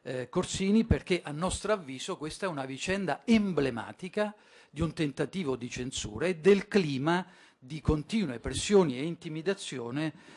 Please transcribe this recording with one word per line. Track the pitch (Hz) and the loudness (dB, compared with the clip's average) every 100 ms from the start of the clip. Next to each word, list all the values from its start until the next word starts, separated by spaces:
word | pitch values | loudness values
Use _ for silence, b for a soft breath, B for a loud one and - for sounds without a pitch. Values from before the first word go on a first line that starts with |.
eh, | - 127 123 | -8 -8 -4
Corsini, | 180 180 - 190 220 220 | -4 -2 -2 2 4 4
perché | 139 - 175 | 0 2 -4
a | 151 | -2
nostro | 147 180 - 196 | -4 -4 -4 -2
avviso | 214 139 131 - 180 | -2 -4 -10 -8 -8
questa | 151 - 196 | -8 -6 -6
è | |
una | 147 131 | -4 -6
vicenda | 135 180 196 180 - - | -6 -2 -2 0 -2 4
emblematica | 226 202 147 135 117 98 - 185 208 208 208 b b b | 4 4 2 0 -2 -8 -10 -6 -4 -4 -6 b b b
di | 139 | -4
un | 160 | -4
tentativo | - 147 131 139 196 147 127 | 0 -2 -2 -4 -2 -4 -4
di | 120 | -6
censura | 127 127 - 113 107 165 | -8 -6 -6 -8 -2 -2
e | 170 | 4
del | 165 202 - | 6 6 6
clima | 202 156 131 151 175 180 B B B | 2 4 0 2 0 -2 B B B
di | 127 151 | -12 -2
continue | - 156 - 220 165 117 | 0 0 0 0 0 -2
pressioni | 135 131 - 202 165 123 | -6 -4 6 6 6 0
e | |
intimidazione, | 160 165 165 156 160 190 - 131 117 135 156 - B | -6 -6 -8 -4 -4 -4 -6 -8 -6 -2 -4 -6 B